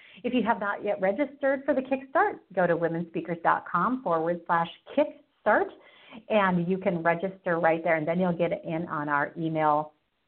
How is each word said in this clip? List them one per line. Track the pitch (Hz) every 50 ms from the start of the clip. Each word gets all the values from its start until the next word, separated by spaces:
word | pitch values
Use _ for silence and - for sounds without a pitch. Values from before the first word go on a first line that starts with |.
| - - - - -
If | 247 254
you | 247 196
have | 214 226 190
not | 208 202 208 - -
yet | 208 202 202
registered | 185 190 202 247 294 277 - - - 269 277 269 277
for | - 285
the | 254 254
Kickstart, | - 269 262 262 - - 330 403 415 - - - - 180
go | 196 180
to | 170 170
women's | 160 170 165 165 165 170 -
speakers | - 175 - - 170 170 -
dot | 165 156 - - -
com | - 175 180 220 254 254 -
forward | 190 165 160 160 170 175 175 -
slash | - 175 170 170 175 - - _ - -
kickstart, | 277 302 285 - - _ _ _ _ - 208 214 311 392 392 - - - - - - - - - 233 - -
and | 214 214 196 190 180 175 170 170
you | 190 185
can | 185 202 175 170 165
register | 170 170 165 - 190 185 - - 185 170 170
right | 170 165 160 165 165
there, | 175 160
and | 160 151
then | 160 170 180
you'll | 185 180 170
get | 170 170 165 - - -
in | 170 165 160 175
on | 160 151 156 147 147
our | 147 143 147 - -
email, | 170 165 160 160 156 156 151 147 147 156 151 _ _ _ _ _ _ _